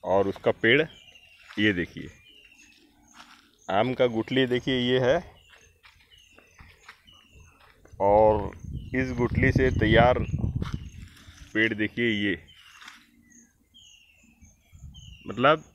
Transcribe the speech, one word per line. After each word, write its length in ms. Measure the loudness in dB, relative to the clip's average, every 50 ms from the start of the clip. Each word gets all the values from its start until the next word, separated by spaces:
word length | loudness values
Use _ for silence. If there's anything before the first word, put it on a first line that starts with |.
| -2
और 240 | 0 2 2 2 0
उसका 220 | -2 -2 -2 -2 -2 2
पेड़ 200 | 2 4 4 4 2 -4 -8 -20 -20 -20 _ -20 _ _ _ _ -20 -14 -6
ये 160 | 0 0 0
देखिए, 380 | 0 0 -4 -6 -10 -16 -16 -16 -20 -20 _ -20 _ _ _ _ _ _ -20 _ _ _ _ _ _ _ _ _ _ -20 -20 -20 -20 -20 _ _ _ _ _ -2
आम 240 | 0 0 0 0 0
का 120 | 0 0 0
गुठली 380 | 0 -2 -4 -2 0 0 2
देखिए, 320 | 2 0 -2 -2 -2 -2 -2
ये 180 | 0 0 0 2
है, 180 | 2 2 0 0 -2 -8 -20 -20 _ _ -20 _ _ _ _ _ _ -20 _ _ _ _ _ _ _ _ _ -20 _ _ _ -20 -20 -20 -20 _ _ -20 -20 _ _ -20 _ _ _ _ _ -20 -20 _ _ _ -20 _ _ _ _ -20 -8 -2
और 500 | 2 4 4 6 6 4 4 2 -2 -6 -10 -14 -16 -14 -12 -12 -12 -6
इस 200 | -4 -4 -4 -4
गुठली 400 | -2 -2 -2 -2 0 2 2 2
से 180 | 2 2 2 2
तैयार 480 | 2 0 2 4 6 6 6 6 4 2 -2 -4 -4 -4 -4 -4 -4 -6 -8 -8 -10 -10 -12 -16 -18 -18 -20 -20 -20 -20 -20 -20 -20 -20 -20 -8 -4
पेड़ 180 | -2 -2 -2 -2
देखिए, 340 | -4 -6 -6 -4 -4 -2 -2
ये 280 | -2 -2 -2 -4 -4 -6 -10 -20 -20 -20 -20 -20 -20 -20 -20 -20 -20 -20 _ _ _ _ _ _ _ -20 _ _ _ _ _ _ _ -20 -20 -20 -20 _ _ _ _ _ _ _ _ _ -20 -20 _ _ _ _ _ -20 -20 -20 -20 -20 -20 -20 -20 -18 -16
मतलब 400 | -12 -6 2 4 4 4 2 0 -20